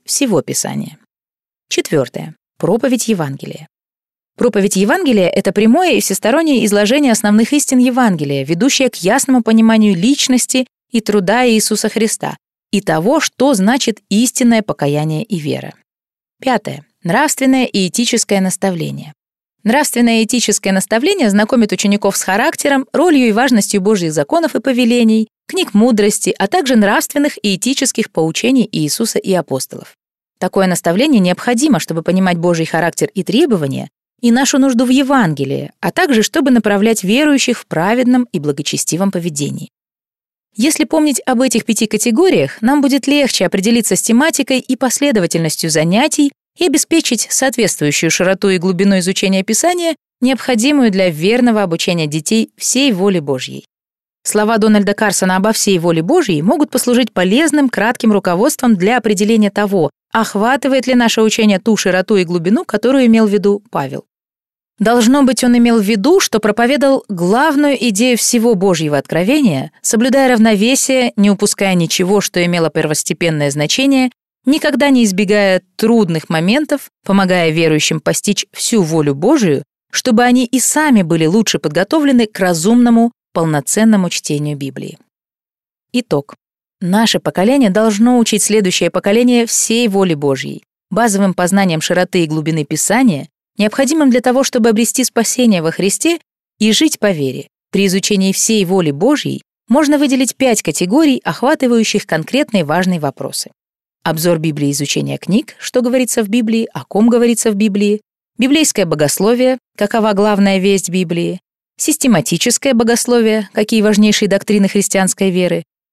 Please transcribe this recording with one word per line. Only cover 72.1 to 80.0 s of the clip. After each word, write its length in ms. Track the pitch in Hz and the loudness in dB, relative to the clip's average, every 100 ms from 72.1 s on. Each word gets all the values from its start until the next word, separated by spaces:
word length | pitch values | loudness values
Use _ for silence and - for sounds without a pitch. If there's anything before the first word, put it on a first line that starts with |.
| 202 | 0
что 240 | - - | 0 -2
имело 260 | 175 175 165 | -2 0 -2
первостепенное 800 | 160 151 151 - 160 170 156 147 | -2 -2 -4 -4 -4 -2 0 -2
значение, 580 | 143 147 - 269 269 254 - _ _ - | -2 -4 0 0 2 0 -4 _ _ -2
никогда 440 | 302 302 269 285 | 0 0 0 2
не 140 | 262 | 4
избегая 580 | 226 185 202 208 196 185 - - | 2 0 0 2 2 0 -2 -2
трудных 520 | 220 233 190 160 - | 2 2 2 -2 -4
моментов, 640 | 160 170 247 311 277 - _ | -2 0 0 0 -4 -6 _
помогая 460 | - 196 190 180 165 | -2 0 2 2 2
верующим 500 | 160 160 156 - 160 | 2 2 2 0 -2
постичь 460 | - 165 - 196 - | -2 -4 -2 -4 -6
всю 300 | - - 233 | -8 -2 0
волю 320 | 165 160 147 | 0 0 0
Божию, 480 | 139 185 311 202 139 - _ _ | 0 0 2 2 0 -4 _ _
чтобы 320 | - | -6